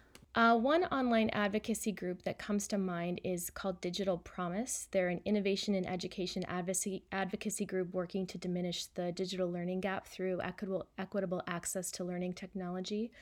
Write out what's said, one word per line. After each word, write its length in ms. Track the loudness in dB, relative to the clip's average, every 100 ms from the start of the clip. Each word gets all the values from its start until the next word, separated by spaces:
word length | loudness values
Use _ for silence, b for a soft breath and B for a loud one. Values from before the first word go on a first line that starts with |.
| b b -6 4
Uh, 220 | 6 6
one 260 | 6 4 4
online 440 | 2 4 4 4
advocacy 600 | 2 2 0 0 -2 -2
group 320 | -2 -4 -4
that 160 | -4 -6
comes 280 | -2 -2 0
to 80 | 2
mind 460 | 2 2 0 0
is 280 | 0 0 -2
called 280 | -4 -2 -2
Digital 360 | -2 0 2 0
Promise. 680 | 0 -4 -2 0 -2 -4 0
They're 200 | 2 4
an 120 | 2 2
innovation 500 | 4 4 2 2 2
and 120 | 2
education 560 | -2 -4 -4 -2 -2 -2
advocacy, 580 | -2 0 0 0 -4 -4
advocacy 540 | -2 0 -2 -2 -2 0
group 280 | 0 0
working 320 | 0 0 0 -2
to 140 | -2
diminish 480 | -2 0 0 -2 -6
the 240 | -4 -2
digital 400 | -2 -2 0 0
learning 300 | 0 0 0
gap 260 | 0 -2 -6
through 340 | -4 -2 0
equitable, 460 | -2 -4 -2 -2 -4 -8
equitable 460 | -4 0 0 0 -2
access 460 | -4 -4 -4 -4
to 120 | -4
learning 300 | -4 -2 -2
technology. 800 | -4 -8 -6 -4 -4 -2 -2 -4 B